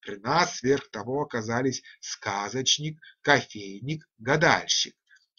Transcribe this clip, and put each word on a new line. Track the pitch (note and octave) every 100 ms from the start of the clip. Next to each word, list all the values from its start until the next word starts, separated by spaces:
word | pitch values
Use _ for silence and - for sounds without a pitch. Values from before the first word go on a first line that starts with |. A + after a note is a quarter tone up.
При | - G2+
нас | A2 D#3+ F3+ -
сверх | B2 C#3 -
того | A2 G#2 C#3
оказались | C#3+ A#2+ A2 A#2 C3 B2+ - -
сказочник, | - - G#2+ G2 G#2 B2 C3 - D#3 D#3 - _
кофейник, | D3 C#3 - G#2 G2 G2+ B2+ D#3 - _
гадальщик. | A#2 D#3 D#3+ F#2+ - - - - _ _ _